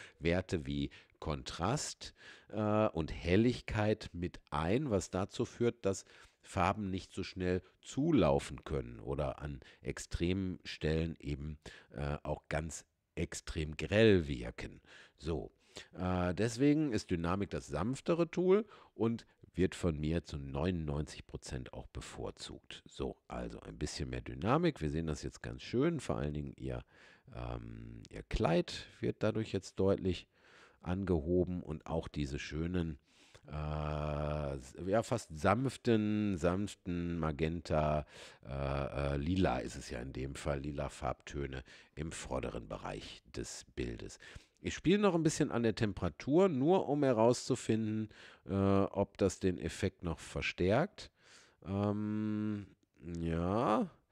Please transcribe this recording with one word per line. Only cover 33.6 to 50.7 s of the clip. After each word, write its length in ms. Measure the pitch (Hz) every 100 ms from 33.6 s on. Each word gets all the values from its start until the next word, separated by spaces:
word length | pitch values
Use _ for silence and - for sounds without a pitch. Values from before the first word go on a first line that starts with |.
| 76 76 76 76 76 73 76 76 71 69
s-, 200 | 65 - 92
ja, 160 | 107
fast 340 | - 120 - 78
sanften, 1000 | 185 110 135 - 123 110 107 107 104 90
sanften 800 | 85 92 101 - - 87 87 85
Magenta, 880 | 78 71 80 85 - 80 76 76 73 - - - 52
äh, 640 | 67 69 69 69 67 71
äh, 20 | 71
Lila 400 | 71 92 87 62
ist 180 | 62 69
es 140 | -
ja 100 | 64
in 140 | 65
dem 200 | 64 67 -
Fall, 240 | 78 71
lila 280 | 69 71 69
Farbtöne 760 | - 67 62 - 73 67 65 - - -
im 180 | - 82
vorderen 540 | - - 64 120 - -
Bereich 560 | - 92 101 - - -
des 400 | - 58 - -
Bildes. 440 | - 60 57 50 - - - - _
Ich 120 | 87
spiele 240 | - 151 208
noch 160 | 208
ein 80 | 170
bisschen 280 | 156 - 147
an 140 | 117
der 100 | 113
Temperatur, 760 | 98 110 92 90 - - 156 190
nur 400 | 131 139 185 -
um 140 | 147
herauszufinden, 1080 | 135 110 117 120 - 123 - 110 110 110 107 - - - -
äh, 80 |
ob 640 | 98 98 98 98 - 101 -
das 200 | 98 -
den 200 | 95 87
Effekt 440 | 80 - 95 -
noch 160 | 87 78
verstärkt. 920 | - 76 - - 92